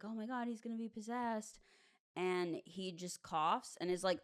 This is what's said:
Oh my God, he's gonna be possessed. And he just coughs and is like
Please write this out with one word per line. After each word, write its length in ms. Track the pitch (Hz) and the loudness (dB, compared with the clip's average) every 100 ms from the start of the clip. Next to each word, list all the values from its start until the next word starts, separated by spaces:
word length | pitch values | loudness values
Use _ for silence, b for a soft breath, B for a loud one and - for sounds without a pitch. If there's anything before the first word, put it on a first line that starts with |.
Oh 100 | 202 | -6
my 120 | 226 | -4
God, 220 | 220 254 240 | -2 -2 -2
he's 140 | 226 | -4
gonna 160 | 233 226 | -4 -4
be 120 | 226 | -4
possessed. 680 | 226 214 240 240 226 214 - b b b b _ | -6 -4 0 0 0 -2 -14 b b b b _
And 420 | - 185 180 175 160 | -2 2 2 2 0
he 260 | - 170 185 | -4 -6 -6
just 320 | 165 180 - | -4 -6 -8
coughs 540 | - 165 156 226 - - | -2 2 4 4 0 -4
and 100 | 175 | 0
is 140 | 180 | 4
like 160 | 185 170 | 4 2